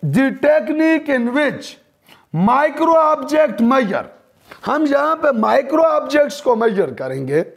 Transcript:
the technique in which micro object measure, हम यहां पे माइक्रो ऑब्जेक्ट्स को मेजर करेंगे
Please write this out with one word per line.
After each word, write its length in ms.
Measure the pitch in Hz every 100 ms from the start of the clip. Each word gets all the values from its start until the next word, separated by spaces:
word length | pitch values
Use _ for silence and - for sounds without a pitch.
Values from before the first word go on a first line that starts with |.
the 260 | 156 151 269 262
technique 640 | 285 302 320 311 320 320 311
in 200 | 269 240
which 420 | 247 294 185 - - _ _ _ - _
micro 600 | 151 190 254 302 302 320 330
object 640 | 311 311 269 302 302 220
measure, 440 | 233 269 226 156 - - _ _ _ -
हम 220 | - 277 311
यहां 280 | 277 294 320
पे 160 | 311 240
माइक्रो 440 | 214 233 269 311
ऑब्जेक्ट्स 580 | 320 302 269 294 285 -
को 160 | - 233
मेजर 340 | 226 196 165
करेंगे 500 | 113 131 131 135 143 185